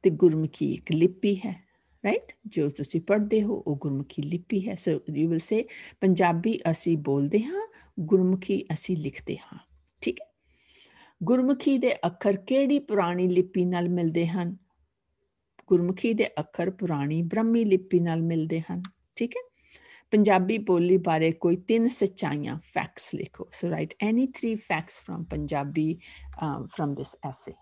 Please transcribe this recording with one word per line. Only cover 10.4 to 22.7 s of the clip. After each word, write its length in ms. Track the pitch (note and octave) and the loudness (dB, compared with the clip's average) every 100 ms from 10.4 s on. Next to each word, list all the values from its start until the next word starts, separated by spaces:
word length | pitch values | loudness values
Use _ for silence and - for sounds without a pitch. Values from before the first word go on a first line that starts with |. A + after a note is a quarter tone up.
| _ _ _ _ _ _ - _ | _ _ _ _ _ _ -20 _
ਗੁਰਮੁਖੀ 560 | E3+ B3+ B3+ C#4 - C4+ | 2 2 4 2 2 2
ਦੇ 160 | B3 | 2
ਅੱਖਰ 420 | - E3+ - G#3 G3 | 0 -2 0 0 0
ਕਿਹੜੀ 420 | - C4 C#4 C#4+ | 0 2 4 2
ਪੁਰਾਣੀ 500 | C#4+ G#3 F3 F3+ F3+ | 0 0 0 2 2
ਲਿਪੀ 360 | F3+ F#3 G3 | 2 2 0
ਨਾਲ 240 | F3+ F3+ F3 | 0 0 0
ਮਿਲਦੇ 380 | F3+ E3 E3 E3+ | 0 0 0 0
ਹਨ? 300 | F3+ E3+ F#3 _ _ _ _ _ _ _ _ _ _ _ | -2 -4 -8 _ _ _ _ _ _ _ _ _ _ _
ਗੁਰਮੁਖੀ 480 | F3+ F3 F#3 A3+ | 2 2 0 0
ਦੇ 120 | A3 A3 | 2 0
ਅੱਖਰ 440 | - D3+ - F3 | -2 -8 -4 -6
ਪੁਰਾਣੀ 520 | F#3 F3+ D3+ C#3+ D#3 | -4 -4 -2 -2 -2
ਬ੍ਰਹਮੀ 420 | E3+ G#3 A3+ A#3 | -2 0 2 2
ਲਿਪੀ 360 | G#3+ F#3 F#3 F3+ | 4 2 4 2
ਨਾਲ 220 | E3+ E3 | 2 0
ਮਿਲਦੇ 380 | E3 E3 D#3 E3 | 0 0 0 -4
ਹਨ, 220 | E3 F3+ F3+ _ _ - | -4 -8 -10 _ _ -6
ਠੀਕ 200 | A#3+ B4 | -6 -6
ਹੈ? 160 | B4+ _ _ - - - _ | -12 _ _ -20 -20 -20 _
ਪੰਜਾਬੀ 480 | G#3+ G#3 F#3+ F#3 A3+ | 4 6 4 4 -2
ਬੋਲੀ 380 | G#3+ F3+ F3 F#3 | 2 2 4 2
ਬਾਰੇ 360 | E3+ D#3+ D#3+ | 4 2 2
ਕੋਈ 240 | E3 F3 F3+ | 2 0 0
ਤਿੰਨ 320 | - A3+ A3+ | 0 2 2
ਸੱਚਾਈਆਂ, 680 | - G3 - D#3+ D3 C3 | 2 0 -2 -4 -4 -6
facts 560 | C#3+ - | -10 -6